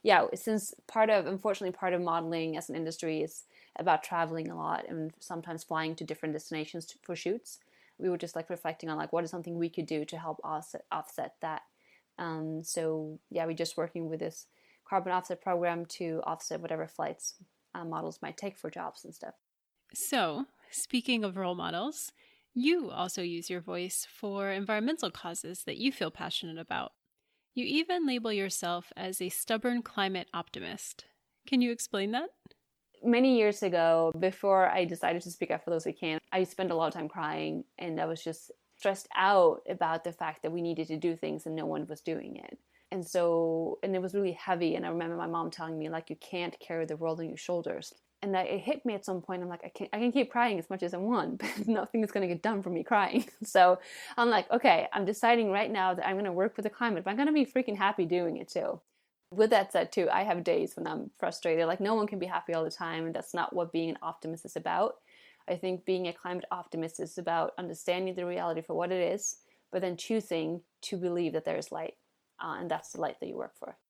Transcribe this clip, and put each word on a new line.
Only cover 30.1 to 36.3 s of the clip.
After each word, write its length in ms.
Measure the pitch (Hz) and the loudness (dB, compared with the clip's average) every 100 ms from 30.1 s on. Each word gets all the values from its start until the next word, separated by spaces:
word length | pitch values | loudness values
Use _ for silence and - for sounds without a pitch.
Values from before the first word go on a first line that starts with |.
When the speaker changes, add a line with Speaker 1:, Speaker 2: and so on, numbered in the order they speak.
| 185 - | -2 -6
Speaker 2:
optimist. 720 | 170 - - 170 160 - - - _ _ _ - | -8 -8 -10 -10 -10 -12 -14 -20 _ _ _ 0
Can 140 | 262 | 2
you 100 | 240 | 2
explain 400 | 233 - 202 202 | 0 -4 -2 0
that? 180 | 233 349 _ - _ _ _ _ _ | -2 -4 _ -20 _ _ _ _ _
Speaker 1:
Many 340 | 240 233 262 247 | 4 6 8 8
years 260 | 208 208 | 6 4
ago, 480 | 196 170 165 165 165 165 | 2 6 6 8 6 4
before 500 | 185 190 202 190 185 | 0 2 6 8 6
I 160 | 185 175 | 4 0
decided 360 | 170 175 175 | 0 0 0
to 80 | 175 | -4
speak 200 | - 180 | -6 -2
up 120 | 160 | -2
for 60 | - | 0
those 160 | 165 160 | -2 -2
who 80 | |
can, 260 | 151 165 156 _ | -4 -4 -4 _